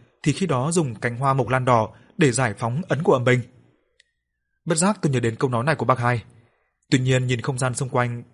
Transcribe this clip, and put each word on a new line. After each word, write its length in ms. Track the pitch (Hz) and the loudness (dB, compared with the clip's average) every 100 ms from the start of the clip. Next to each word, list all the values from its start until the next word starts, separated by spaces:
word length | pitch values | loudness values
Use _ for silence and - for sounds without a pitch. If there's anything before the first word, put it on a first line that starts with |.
| _ _ | _ _
thì 100 | 151 | -4
khi 120 | - 180 | -2 -2
đó 240 | 127 147 | -2 -2
dùng 240 | 175 135 104 | -2 -2 -4
cánh 220 | 120 120 | -6 -2
hoa 160 | 139 | 0
mộc 160 | 135 110 | 0 0
lan 160 | 127 123 | 0 2
đỏ 240 | 117 104 - _ - | 2 2 -6 _ 0
để 140 | 143 | 2
giải 220 | 120 120 - | 2 -2 -2
phóng 240 | 117 139 - | -4 -4 -2
ấn 160 | 139 | -2
của 100 | 190 | 2
âm 100 | 135 | 2
binh. 160 | 123 123 - _ _ _ _ _ _ _ _ _ _ _ 160 | 4 0 -2 _ _ _ _ _ _ _ _ _ _ _ -4
Bất 100 | 165 | 0
giác 240 | 190 - | 0 0
tôi 100 | 156 | 0
nhớ 80 | 127 | 0
đến 160 | 117 113 | -2 -2
câu 140 | 139 | -2
nói 140 | 117 | -2
này 120 | 143 147 | -2 -2
của 100 | 110 | 0
bác 140 | 120 | 0
hai. 240 | 120 120 - _ _ _ _ _ - | 0 -2 -6 _ _ _ _ _ -2
Tuy 100 | 131 | 0
nhiên 280 | 127 127 127 | 2 0 0
nhìn 140 | 120 | -2
không 160 | - 127 | -4 -2
gian 160 | 131 | -2
xung 160 | 120 127 | -2 -2
quanh 340 | 123 120 120 - | 0 -2 -4 -8